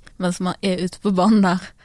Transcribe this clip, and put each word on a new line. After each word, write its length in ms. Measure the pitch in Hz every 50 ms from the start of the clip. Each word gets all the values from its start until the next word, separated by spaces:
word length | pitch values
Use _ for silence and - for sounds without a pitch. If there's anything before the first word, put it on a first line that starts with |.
| - - - -
mens 200 | 185 175 180 -
man 160 | 185 180 - -
er 160 | - 196 180 180
ute 220 | 185 180 - -
på 100 | - 208 190
banen 280 | 185 180 214 226 214
der, 180 | 196 180 175 185 - - - _ _